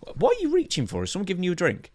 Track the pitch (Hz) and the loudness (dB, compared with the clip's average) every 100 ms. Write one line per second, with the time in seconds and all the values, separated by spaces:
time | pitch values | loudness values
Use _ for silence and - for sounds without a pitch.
0 | - - 202 494 339 349 320 - 120 92 | -14 0 2 2 2 2 0 -2 -2 -2
1 | 90 180 196 180 180 170 170 101 - | -4 -4 -4 -2 -2 2 0 0 -8